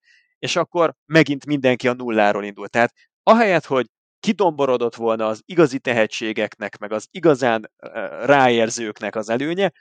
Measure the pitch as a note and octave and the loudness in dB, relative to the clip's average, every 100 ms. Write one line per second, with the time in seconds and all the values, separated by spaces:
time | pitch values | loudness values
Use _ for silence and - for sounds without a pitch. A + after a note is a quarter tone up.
0 | _ _ _ _ C#3+ F3 E3 F3 D#3+ - | _ _ _ _ -6 -4 -2 0 -2 -2
1 | - D#3+ C#3+ C#3+ C#3 D3 B2+ B2 B2+ B2 | 0 2 2 0 -4 -2 0 0 0 -2
2 | B2 A2 G#2 G#2 G2+ G2+ G2+ A#2+ A#2+ - | -2 2 2 2 -4 -10 -4 0 0 -2
3 | _ _ - A3+ A3 E3+ - C3 A#2 _ | _ _ 2 4 4 0 0 -2 -4 _
4 | _ _ - G3+ F#3 D3+ C3+ B2 A#2+ A#2 | _ _ -4 0 0 2 0 0 -2 -4
5 | A2+ A2+ A2 G#2+ - E3+ D3 C4 - A#2 | -2 -2 -2 -4 -4 2 2 2 -2 0
6 | G#2+ - A2 G#2+ G#2 - G2+ - G#2 G#2+ | 0 -2 -6 -4 -6 -6 -12 -10 -8 -8
7 | - F#3 E3 C3 B2+ A2+ G#2+ _ - G#2+ | -8 -2 2 2 2 -2 -4 _ -16 -12
8 | F#2+ D#2 A#2+ C#3+ B2+ A#2 A2+ A#2 A2 - | -10 -4 2 4 4 4 0 -2 -8 -8
9 | G#2 A2+ G#2+ A#2 D3 F3 G3 - | -8 -8 -4 -4 -4 -2 -4 -4